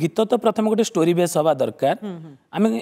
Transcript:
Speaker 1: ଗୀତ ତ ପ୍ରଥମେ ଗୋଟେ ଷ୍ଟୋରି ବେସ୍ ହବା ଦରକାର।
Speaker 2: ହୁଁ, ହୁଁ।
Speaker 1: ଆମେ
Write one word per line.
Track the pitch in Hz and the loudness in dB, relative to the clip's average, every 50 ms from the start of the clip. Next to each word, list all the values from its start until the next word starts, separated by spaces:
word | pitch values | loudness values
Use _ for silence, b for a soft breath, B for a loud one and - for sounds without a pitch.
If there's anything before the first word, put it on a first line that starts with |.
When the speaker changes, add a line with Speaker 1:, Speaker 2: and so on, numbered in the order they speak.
Speaker 1:
ଗୀତ | 156 160 - - 220 214 | -4 -2 0 0 0 0
ତ | 262 233 | 0 0
ପ୍ରଥମେ | - 226 208 - 214 214 | 2 0 0 2 0 0
ଗୋଟେ | 220 214 226 - | 2 0 0 0
ଷ୍ଟୋରି | - 170 160 170 175 170 | 0 0 2 2 2 2
ବେସ୍ | 175 170 - 160 | 0 0 0 0
ହବା | 151 160 151 135 | 2 2 2 0
ଦରକାର। | 127 110 107 - 131 139 170 - | 0 -4 -2 -2 -2 -2 -2 -2
Speaker 2:
ହୁଁ, | 214 202 180 165 | -6 -12 -14 -14
ହୁଁ। | 160 160 139 - _ _ - | -16 -18 -20 -20 _ _ -2
Speaker 1:
ଆମେ | 165 208 226 220 226 | 0 0 0 0 -2